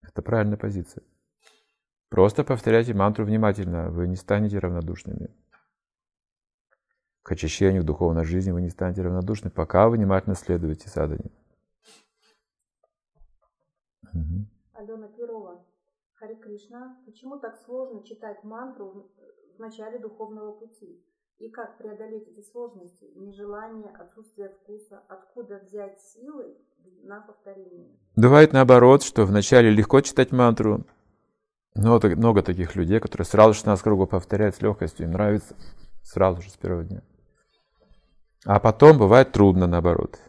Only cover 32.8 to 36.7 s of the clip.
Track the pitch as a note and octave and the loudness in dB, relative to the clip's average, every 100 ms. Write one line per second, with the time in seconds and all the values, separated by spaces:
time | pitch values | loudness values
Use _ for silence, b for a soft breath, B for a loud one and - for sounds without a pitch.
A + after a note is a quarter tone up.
32.8 | E2+ G#2+ - - G2+ G2+ A2 G#2+ - G2+ | -2 -2 -2 -8 -4 6 6 6 -2 -2
33.8 | - G#2 F#2+ F#2+ - G2+ G#2 F#2+ G#2 G#2 | 0 0 0 -4 -4 -4 -4 -2 -6 -4
34.8 | E2 - E2 F2 G#2 G#2 - - b b | -8 -8 -8 -4 -2 -2 -6 -20 b b
35.8 | b - - - F#2+ F2 F#2 - - | b -18 -12 -2 -2 -2 -12 -14 -10